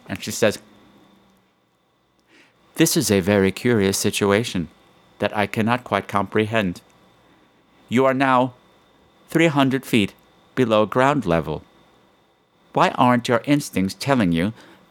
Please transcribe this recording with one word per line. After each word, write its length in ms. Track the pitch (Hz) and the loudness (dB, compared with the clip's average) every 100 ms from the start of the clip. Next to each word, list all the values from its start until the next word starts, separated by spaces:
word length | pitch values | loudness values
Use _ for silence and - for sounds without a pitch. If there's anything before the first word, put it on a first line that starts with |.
| - | -14
and 140 | 98 | -12
she 80 | - | -8
says, 280 | - 107 - - _ _ _ _ _ _ _ _ _ _ _ _ _ _ _ _ _ _ _ _ - | -2 -2 -2 -12 _ _ _ _ _ _ _ _ _ _ _ _ _ _ _ _ _ _ _ _ 0
"This 200 | 165 170 | 0 0
is 140 | 113 | 0
a 100 | 101 | 0
very 320 | 90 104 95 | 2 2 2
curious 460 | - 123 113 98 98 | 0 -2 0 0 0
situation 720 | 104 - 101 101 120 92 78 _ _ _ _ - | -4 -2 0 0 -2 -6 -8 _ _ _ _ -6
that 180 | 104 107 | -4 -2
I 100 | 101 | -4
cannot 380 | 117 110 127 | -2 -2 -2
quite 240 | - 101 - | -2 -4 -2
comprehend. 720 | 101 98 107 107 113 92 85 _ _ _ _ _ _ _ _ _ _ - | -4 -2 -2 0 0 -2 -6 _ _ _ _ _ _ _ _ _ _ -4
You 160 | 117 135 | 0 2
are 80 | |
now 400 | 131 135 127 127 - _ _ _ _ _ _ - | 2 2 2 0 -4 _ _ _ _ _ _ -4
three 200 | 160 165 | 2 2
hundred 360 | 139 135 131 | 2 0 -2
feet 300 | - 120 98 - _ _ _ | 0 0 0 -4 _ _ _
below 320 | - 117 107 107 | -2 2 2 2
ground 400 | 127 135 147 92 | 2 2 0 0
level. 360 | 82 76 76 - _ _ _ _ _ _ _ _ _ _ | 0 -2 -8 -12 _ _ _ _ _ _ _ _ _ _
Why 180 | 143 180 | 0 0
aren't 380 | - 127 120 120 | 2 2 2 0
your 140 | 117 | -2
instincts 520 | - 147 - - 95 - | 0 -2 -2 -4 -4 -4
telling 340 | 135 131 90 | -2 0 2
you 200 | 82 98 - - - _ | 0 -2 -6 -18 -20 _